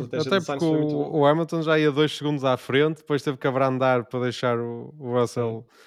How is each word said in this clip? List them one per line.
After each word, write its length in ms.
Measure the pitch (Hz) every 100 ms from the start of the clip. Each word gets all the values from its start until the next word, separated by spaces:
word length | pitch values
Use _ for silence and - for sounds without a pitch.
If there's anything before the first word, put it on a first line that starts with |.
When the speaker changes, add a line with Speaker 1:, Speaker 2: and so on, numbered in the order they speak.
Speaker 1:
estratégia 260 | 143 160 147
Speaker 2:
até 100 | 190
Speaker 1:
do 60 |
Sainz 180 | 165 139
Speaker 2:
porque 100 | 165
Speaker 1:
foi 60 | 156
muito 180 | 151 147
Speaker 2:
o, 140 | 147
Speaker 1:
boa. 80 | 156
Speaker 2:
o 80 | 143
Hamilton 360 | 156 165 165
já 140 | 156 156
ia 120 | 151
dois 260 | 139 151 -
segundos 280 | 147 147
à 120 | 131 123
frente, 420 | - 131 156 160
depois 220 | - 147
teve 160 | 151 131
que 100 | 143
abrandar 600 | 131 135 131 131 127 117
para 120 | 127
deixar 360 | 123 117 127 117
o, 380 | 117 117 127 151
o 220 | 131 123
Russell 480 | 117 - 117 113 117
Speaker 1:
Sim. 80 | _